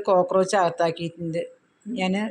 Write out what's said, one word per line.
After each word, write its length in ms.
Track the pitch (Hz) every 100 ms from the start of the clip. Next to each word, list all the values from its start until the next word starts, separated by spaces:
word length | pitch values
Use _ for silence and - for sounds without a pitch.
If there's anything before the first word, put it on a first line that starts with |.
| 208
കോക്രോച്ച് 500 | 185 180 190 185 208
അകത്താക്കിയിട്ടുണ്ട്. 840 | 170 170 165 165 170 - 165 165 - - _ _ 214 226
ഞാൻ 160 | 185 190 220